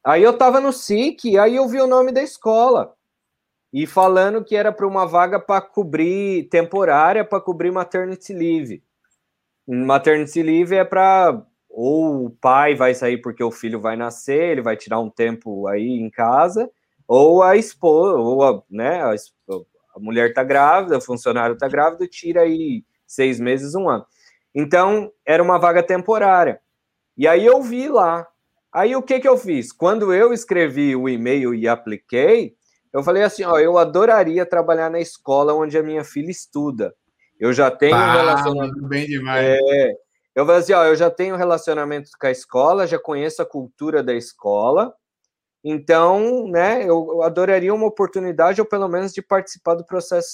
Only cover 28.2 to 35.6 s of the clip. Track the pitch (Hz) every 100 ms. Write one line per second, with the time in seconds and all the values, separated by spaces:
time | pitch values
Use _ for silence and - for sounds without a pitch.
28.2 | 170 _ _ _ _ 160 214 262 254 262
29.2 | 269 247 190 143 113 - 175 220 202 185
30.2 | 233 240 - 180 160 131 143 127 131 123
31.2 | 117 139 123 117 113 117 110 104 _ 120
32.2 | 156 226 185 _ _ _ _ 139 143 185
33.2 | 208 208 180 160 160 175 151 165 226 220
34.2 | 170 170 175 175 170 165 160 165 165 -
35.2 | - 139 147 151